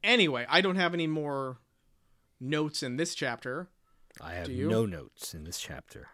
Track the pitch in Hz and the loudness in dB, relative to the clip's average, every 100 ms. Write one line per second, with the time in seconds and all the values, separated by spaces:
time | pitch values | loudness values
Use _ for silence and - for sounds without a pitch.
0 | 202 240 175 127 120 160 190 185 175 175 | 4 6 6 2 4 4 6 4 2 2
1 | 160 156 147 139 131 127 _ _ _ _ | 0 0 0 -2 -4 -6 _ _ _ _
2 | _ _ _ _ 127 151 151 - 131 123 | _ _ _ _ -4 0 0 -2 -4 -2
3 | 165 - 135 117 127 135 180 _ _ _ | -2 -2 -4 -4 -6 -6 -8 _ _ _
4 | _ - 78 87 87 - 151 110 113 82 | _ -16 -10 -6 -6 -2 2 2 2 -2
5 | 62 _ - 82 76 - - 67 - - | -12 _ -12 -10 -10 -10 -10 -12 -14 -18
6 | - | -18